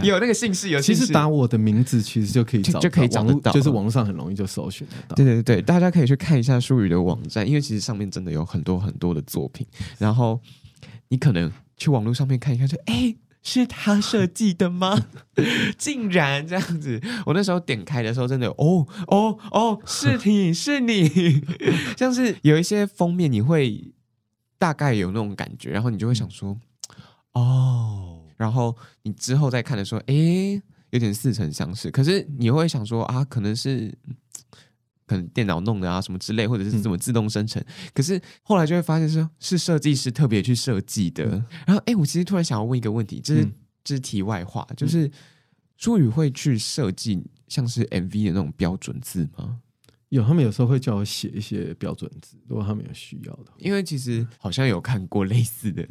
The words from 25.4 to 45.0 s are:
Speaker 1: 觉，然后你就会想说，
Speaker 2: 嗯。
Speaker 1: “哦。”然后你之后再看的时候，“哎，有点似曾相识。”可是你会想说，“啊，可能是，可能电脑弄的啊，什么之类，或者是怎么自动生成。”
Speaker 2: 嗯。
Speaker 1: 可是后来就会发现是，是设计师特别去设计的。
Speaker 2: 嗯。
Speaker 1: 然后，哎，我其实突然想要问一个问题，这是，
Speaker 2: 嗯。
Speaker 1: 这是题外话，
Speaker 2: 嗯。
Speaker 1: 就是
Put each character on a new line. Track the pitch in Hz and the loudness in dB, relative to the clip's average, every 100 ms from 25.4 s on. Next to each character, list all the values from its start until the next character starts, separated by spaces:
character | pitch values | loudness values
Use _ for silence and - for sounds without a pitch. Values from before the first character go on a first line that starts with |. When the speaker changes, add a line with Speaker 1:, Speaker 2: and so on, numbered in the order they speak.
| - - | -10 -10
Speaker 1:
觉， | - | -6
然 | 87 | -4
后 | 120 | -2
你 | 104 | -2
就 | 113 | 0
会 | |
想 | 113 95 | -2 -2
说， | - 98 104 - _ - - - _ _ | -8 -10 -10 -14 _ -20 -20 -20 _ _
Speaker 2:
嗯。 | 123 | 0
Speaker 1:
“哦。” | 120 131 131 120 113 101 90 82 80 76 | 2 2 2 0 -4 -6 -12 -16 -16 -6
然 | 110 | -4
后 | 127 117 117 - _ | -2 -2 -4 -14 _
你 | 107 | -10
之 | 95 - 135 | -8 -2 2
后 | 143 | 2
再 | 123 | 0
看 | 110 113 | -2 -4
的 | 98 | -4
时 | |
候 | 110 - | -6 0
，“哎， | 143 165 180 196 202 - _ _ | 2 2 2 0 -4 -8 _ _
有 | 123 | 0
点 | 113 | 0
似 | 101 135 | 0 -2
曾 | 104 76 | -2 -2
相 | - 78 98 | -4 -6 -6
识。” | 82 | -4
可 | - | 0
是 | 139 196 - 135 | 2 0 -2 -2
你 | 117 | 2
会 | 147 165 | 2 0
想 | 143 | -2
说 | 107 117 107 | -4 -4 -2
，“啊， | 123 135 | -2 -2
可 | 131 | -2
能 | 101 113 | -2 -2
是， | 135 127 110 - - 127 _ - - - _ _ _ _ - | -2 -4 -6 -10 -16 -16 _ -20 -20 -20 _ _ _ _ -4
可 | 95 | -4
能 | 85 | -4
电 | - 104 | -4 -2
脑 | 82 | -2
弄 | 101 107 | -2 -2
的 | 90 | -2
啊， | 90 | -4
什 | 95 | -4
么 | 92 | -8
之 | - | -4
类， | 110 107 | -2 0
或 | 117 | -2
者 | |
是 | 101 107 | -2 -2
怎 | 110 | -2
么 | 90 | -2
自 | - | -2
动 | 117 107 | 0 0
生 | 107 107 | -2 -4
成。” | - - | -6 -10
Speaker 2:
嗯。 | - - | -14 -8
Speaker 1:
可 | - | -4
是 | 139 190 - - | -2 -2 -6 -10
后 | - 196 | 0 2
来 | 156 | 4
就 | |
会 | 175 | 0
发 | 165 160 | 0 0
现 | 156 | 2
是， | 160 160 - | 0 -2 -6
是 | - 180 | -4 -2
设 | - 160 | 0 0
计 | 143 | 2
师 | 135 131 | 0 0
特 | 117 139 | 0 2
别 | 107 | 2
去 | 110 120 | 2 0
设 | - 101 | 0 -2
计 | - 113 87 | -2 -2 -2
的。 | - 65 | -2 -2
Speaker 2:
嗯。 | 92 117 - - | -2 -6 -4 0
Speaker 1:
然 | 202 | 2
后， | - | 2
哎， | 226 | 0
我 | |
其 | 143 | 0
实 | 165 175 | 0 0
突 | |
然 | 196 | 0
想 | 165 110 | 0 -2
要 | |
问 | 110 127 | -2 -2
一 | |
个 | 113 | -2
问 | 113 104 | -4 -4
题， | - | -6
这 | - 131 | 0 2
是， | |
Speaker 2:
嗯。 | 104 - _ _ | 0 -4 _ _
Speaker 1:
这 | - | -8
是 | 135 | -6
题 | - 104 | -4 -4
外 | 95 101 | -4 -4
话， | 90 113 - | -6 -10 -10
Speaker 2:
嗯。 | - | -4
Speaker 1:
就 | 151 | 0
是 | 165 | 0